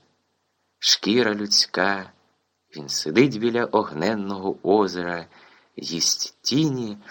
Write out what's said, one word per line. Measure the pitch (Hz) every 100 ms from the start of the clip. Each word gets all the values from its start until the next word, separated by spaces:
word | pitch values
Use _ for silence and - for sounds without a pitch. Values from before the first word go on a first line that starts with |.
| _ _ _ _ _ _ _ _
шкіра | - - 95 117 110
людська. | 104 104 - - - 95 98 95 - _ _ _ _ _ 78
Він | 71
сидить | - 78 85 143 107
біля | 117 117 110
огненного | 107 107 73 92 110 98 98 95 -
озера, | - 104 98 90 87 85 82 - - _ _ -
їсть | - 82 - - - -
тіні, | - 127 160 131 113 104 -